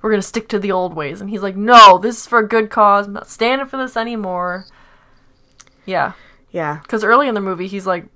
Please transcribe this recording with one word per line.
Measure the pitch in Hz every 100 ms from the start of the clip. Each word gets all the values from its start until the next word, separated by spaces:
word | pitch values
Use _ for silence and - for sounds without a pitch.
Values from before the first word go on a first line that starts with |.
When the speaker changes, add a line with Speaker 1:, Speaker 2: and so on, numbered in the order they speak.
Speaker 1:
We're | 214
gonna | 208
stick | 196 233 220
to | 208
the | 196
old | 190 180
ways." | 160 147 175
And | 202
he's | 208
like, | 196 190
"No, | 214 240 214 180
this | 220 233
is | -
for | 233
a | 214
good | 226 214
cause. | 226 208 202 202
I'm |
not | 202 -
standing | - 226 269 269
for | 269
this | 254 240
anymore." | 233 226 196 180 180 185 190 _ - _ _ _ _ _ _ _ - _
Yeah. | - 180 139 - - _ _
Speaker 2:
Yeah. | 180 151 151 -
Speaker 1:
'Cause | 220
early | 208 240 285
in |
the | 214
movie, | 196 175 185
he's | 196 190
like | 175 -